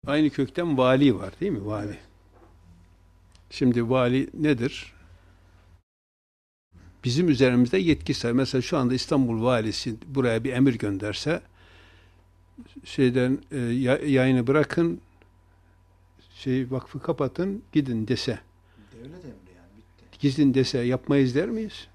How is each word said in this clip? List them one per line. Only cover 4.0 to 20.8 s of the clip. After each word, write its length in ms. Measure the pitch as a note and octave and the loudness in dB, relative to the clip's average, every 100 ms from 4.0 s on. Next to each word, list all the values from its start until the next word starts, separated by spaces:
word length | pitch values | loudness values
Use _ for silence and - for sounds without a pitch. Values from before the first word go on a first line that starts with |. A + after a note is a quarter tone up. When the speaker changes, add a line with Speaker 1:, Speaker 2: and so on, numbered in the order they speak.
| B2 B2+ - | 2 0 -2
Speaker 1:
nedir? 580 | - D3+ C3 A#2 - - - - - _ _ _ _ _ - _ _ _ _ _ _ _ _ _ - - _ | -2 0 0 -2 -6 -18 -20 -20 -20 _ _ _ _ _ -20 _ _ _ _ _ _ _ _ _ -20 -20 _
Bizim 240 | B2+ B2+ F3+ | -2 0 2
üzerimizde 500 | B2+ C3 B2 B2 F#3 | 4 4 4 4 2
yetkisi 500 | F3 C#3+ - C3+ A#2+ | 2 0 0 -4 0
var. 40 | |
Mesela 300 | A#2+ C3+ C3+ | 0 0 -2
şu 160 | - E3 | -2 0
anda 160 | B2 | 0
İstanbul 480 | B2+ - D3 B2+ A2+ | -2 0 0 0 0
valisi 540 | A#2+ B2 A2 G2+ B2+ A2 - | 0 0 0 -4 -8 -10 -6
buraya 380 | C#3 B2 A2+ | -2 0 0
bir 80 | B2+ | -2
emir 260 | B2 C3+ A2+ | 2 2 2
gönderse, 640 | G#2+ G2 G#2 G#2 D3 E3 - _ - - - - _ _ _ _ _ - - - | -4 -4 -6 -6 -4 -4 -6 _ -20 -20 -20 -20 _ _ _ _ _ -20 -20 -20
şeyden, 540 | - - B2+ B2+ B2+ C3+ - | -12 0 2 2 0 -2 -4
e, 80 | C#3+ | -6
ya-, 400 | A#2+ A#2+ B2+ C#3 D3+ | -2 -2 0 0 2
yayını 400 | C3 B2+ C3 A#2+ | 2 4 2 2
bırakın, 540 | D3 D3+ - E3+ E3+ _ _ _ _ _ _ _ _ _ _ _ _ _ | 2 2 0 -2 -2 _ _ _ _ _ _ _ _ _ _ _ _ _
şey, 360 | - C3+ B2+ B2 | -10 -4 -2 -2
vakfı 320 | C3 - C#3 | -6 -8 -10
kapatın, 600 | - D3+ C3+ - F#3 G3+ - | -6 -2 -2 -2 -6 -6 -2
gidin 360 | - C3+ A2+ A2 | -2 0 -4 -2
dese. 300 | B2 - A2 - _ _ - G#2+ | -2 -2 -6 -12 _ _ -20 -20
Speaker 2:
Devlet 320 | A2+ B2+ F3+ | -20 -20 -18
emri 300 | D#3 G2 - - | -20 -20 -20 -20
yani, 120 | - - | -20 -20
bitti. 420 | _ _ - - | _ _ -20 -4
Speaker 1:
Gidin 340 | C#3+ C3+ C#3+ | -2 2 4
dese 240 | C3 B2+ | 4 0
yapmayız 560 | C3 | 0